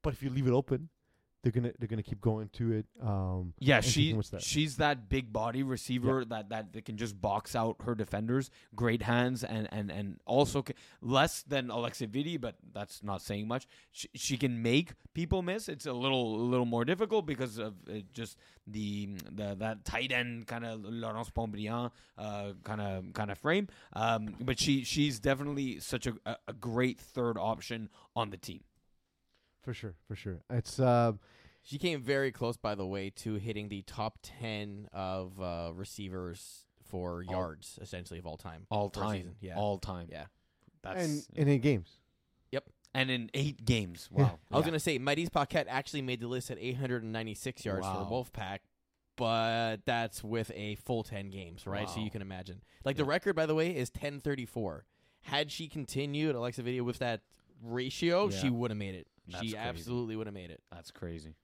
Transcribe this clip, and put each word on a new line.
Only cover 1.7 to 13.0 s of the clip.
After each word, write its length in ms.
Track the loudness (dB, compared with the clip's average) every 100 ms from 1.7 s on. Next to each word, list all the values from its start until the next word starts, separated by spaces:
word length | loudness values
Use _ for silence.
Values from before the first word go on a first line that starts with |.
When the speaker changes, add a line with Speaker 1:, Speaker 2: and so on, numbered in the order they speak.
| -2
Speaker 1:
they're 80 | -2
gonna 160 | -2
keep 160 | -2 2
going 300 | 2 2 -2
to 240 | 0 2
it. 120 | 2 0 -4
Um, 520 | 0 2 2 0 -2 2
Speaker 2:
Yeah, 180 | 6 8
Speaker 1:
and 80 | 8
Speaker 2:
she, 160 | 6 6
Speaker 1:
taking 120 | 4
what's 120 | 0
there. 80 | -4
Speaker 2:
she's 360 | 0 2 2 4
that 300 | 2 2 2
big 240 | 0 0
body 320 | 0 0 0
receiver 560 | 0 -2 0 2 4 2
Speaker 1:
Yeah. 40 | 0
Speaker 2:
that, 200 | -6 -4
that, 240 | -6 -6
that 100 | -10 -8
can 120 | -4
just 240 | -4 0
box 340 | 2 2 0 2
out 220 | 2 0 -2
her 80 | -2
defenders. 540 | 0 0 2 2 0 -10 -16 0
Great 280 | 2 4
hands 400 | 4 4 4 2 -2
and, 240 | -2 -2
and, 180 | -4 -4
and 280 | -4 -6 -6 2
also 380 | 4 6 2
ca-, 100 | -2 -8 -12 -8
less 440 | 4 6 6 2
than 260 | -2 -2 0
Alexa 380 | -2 -4 -4 -2
Vitti, 340 | -2 -2 -2
but 140 | -4 -8 -12
that's 280 | -10 -8 -8